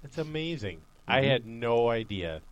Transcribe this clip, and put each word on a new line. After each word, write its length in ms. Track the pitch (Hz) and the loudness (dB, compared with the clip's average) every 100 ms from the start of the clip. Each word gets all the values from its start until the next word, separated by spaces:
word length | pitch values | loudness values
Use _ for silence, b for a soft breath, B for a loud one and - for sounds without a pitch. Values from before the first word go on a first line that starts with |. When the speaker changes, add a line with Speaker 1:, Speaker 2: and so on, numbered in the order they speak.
Speaker 1:
That's 160 | 139 165 | -12 -8
amazing. 640 | 156 156 165 160 104 80 - _ - | -6 -4 -4 -4 -6 -10 -16 _ 2
I 140 | 123 | 4
Speaker 2:
Mm-hmm. 80 | 139 | 4
Speaker 1:
had 160 | 127 113 | 2 0
no 420 | 117 117 117 117 | -6 2 4 4
idea 520 | 117 110 101 85 78 - | 2 -2 -6 -4 -6 -12